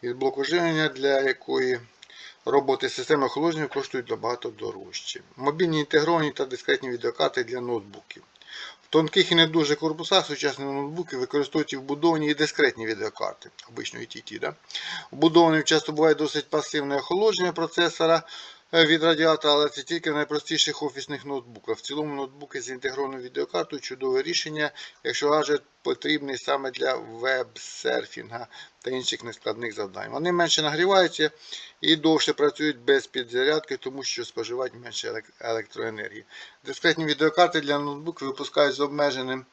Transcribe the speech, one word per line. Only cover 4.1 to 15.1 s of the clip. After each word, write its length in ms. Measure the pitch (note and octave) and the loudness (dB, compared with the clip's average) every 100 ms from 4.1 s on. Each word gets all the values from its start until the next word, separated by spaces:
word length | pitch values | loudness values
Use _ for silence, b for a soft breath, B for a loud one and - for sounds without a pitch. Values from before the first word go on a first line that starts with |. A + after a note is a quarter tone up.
набагато 380 | A2+ A2+ A#2+ A#2+ | -4 -4 -4 -6
дорожче. 720 | G#2 G#2+ G2 F#2+ - - - - - | -8 -10 -8 -12 -12 -10 -12 -14 -4
Мобільні 440 | C3+ D#3 F3+ D#3 | -4 0 0 2
інтегровані 500 | D3 D3+ D#3 E3+ D3+ | 2 2 4 2 2
та 140 | - | -2
дискретні 460 | C3+ B2+ - C#3 C3+ | -4 -4 -2 0 0
відеокарти 540 | A#2+ - - D3+ C3 | -4 -4 0 -2 0
для 160 | A2+ B2 | -4 -6
ноутбуків. 600 | A#2+ A#2 G2+ G2+ _ - _ _ B B B B | -4 -6 -6 -20 _ -20 _ _ B B B B
В 60 | _ | _
тонких 440 | D#3 D#3 G3 F3 | 4 4 2 4
і 20 | |
не 120 | E3+ E3 | 6 6
дуже 280 | E3 D3 | 4 2
корпусах 520 | D3 D#3+ D#3 D#3+ F#3+ D#3+ | 2 0 -4 2 2 2
сучасні 380 | D3 D3 C3 | -2 -2 -2
ноутбуки 520 | C#3 C#3 C#3+ E3 E3 C3 | -4 -4 -4 -6 -6 -4
використовують 580 | B2+ D3 C#3 D#3+ D3 | -2 0 0 -2 -2
вбудовані 560 | C#3 C3+ C#3+ E3 D#3+ D3+ | -6 -6 2 2 2 0
і 40 | |
дискретні 520 | D3 D3+ - C#3+ - A2 | 2 0 4 2 2 -6
відеокарти, 640 | G#2+ G#2+ - G1+ - - - - | -4 -4 -4 -8 -8 -18 -20 -16
обично 320 | A#2 A2+ A#2 | -12 -10 -10
І 60 | A#2 | -14
Ті 140 | A#2 | -14
Ті, 180 | - G#2+ | -14 -8
да? 160 | - D3+ _ B B B B | -8 -8 _ B B B B